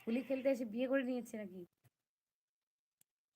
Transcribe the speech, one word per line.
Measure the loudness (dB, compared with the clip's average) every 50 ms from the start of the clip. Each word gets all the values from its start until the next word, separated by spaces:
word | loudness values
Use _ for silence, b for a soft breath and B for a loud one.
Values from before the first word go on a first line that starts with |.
| -4
হোলি | 0 0 0 0
খেলতে | 0 -2 2 2 2
এসে | 2 2 0
বিয়ে | -2 -2 0 2
করে | 2 4 2 2
নিয়েছে | 2 0 -2 -4 -6 -8
নাকি? | -8 -8 -8 -10 -12 -12 -14 _ _ _ _ _ _ _ _ _ _ _ _ _ _ _ _ _ _ _ _ _ _ _ _ _ _ _ _ _ _ _ _ _